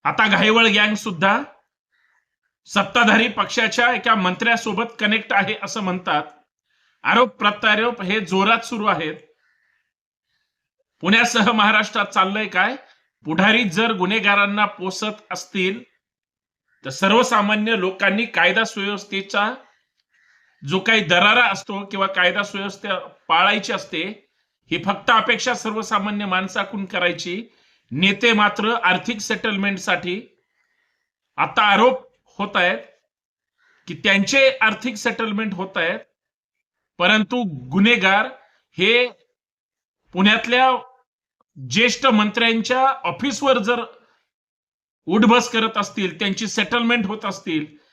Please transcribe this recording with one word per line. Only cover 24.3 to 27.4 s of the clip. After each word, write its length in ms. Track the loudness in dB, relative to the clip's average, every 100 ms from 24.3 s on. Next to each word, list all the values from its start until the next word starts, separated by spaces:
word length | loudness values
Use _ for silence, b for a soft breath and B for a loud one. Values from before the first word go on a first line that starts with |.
| _ _ _ -8
ही 120 | -6
फक्त 260 | -4 -4 0
अपेक्षा 440 | 2 2 -2 -2
सर्वसामान्य 720 | -4 -4 -6 -4 -4 -2 -6 -4
माणसाकडून 600 | -4 -4 -6 -6 -6 -8
करायची. 580 | -2 -2 -2 -6 -8